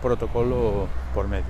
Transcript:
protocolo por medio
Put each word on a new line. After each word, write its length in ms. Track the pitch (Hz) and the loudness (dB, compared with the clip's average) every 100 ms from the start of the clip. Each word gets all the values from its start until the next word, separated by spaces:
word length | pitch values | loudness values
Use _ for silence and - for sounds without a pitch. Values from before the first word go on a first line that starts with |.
protocolo 840 | 123 120 110 120 120 123 113 101 95 - - | 0 0 0 0 2 2 2 2 0 -2 -2
por 140 | 110 98 | -2 0
medio 180 | 98 | -2